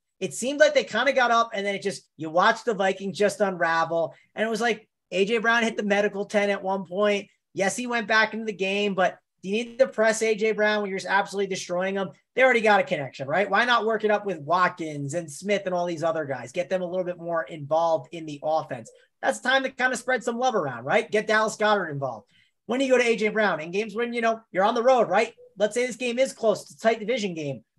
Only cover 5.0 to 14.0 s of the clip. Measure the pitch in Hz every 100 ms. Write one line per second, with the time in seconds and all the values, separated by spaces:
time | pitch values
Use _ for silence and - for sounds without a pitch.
5 | _ 185 202 240 233 233 226 226 208 202
6 | 208 202 202 208 202 196 190 196 175 185
7 | 208 202 196 _ _ 165 196 247 247 233
8 | 214 220 214 220 220 180 190 202 208 185
9 | 180 - _ _ 185 214 240 233 262 -
10 | 220 220 226 208 220 208 214 214 202 190
11 | 180 196 196 196 196 180 - 175 190 196
12 | 185 - _ 233 262 233 214 196 185 156
13 | 131 - 135 170 202 196 240 233 214 214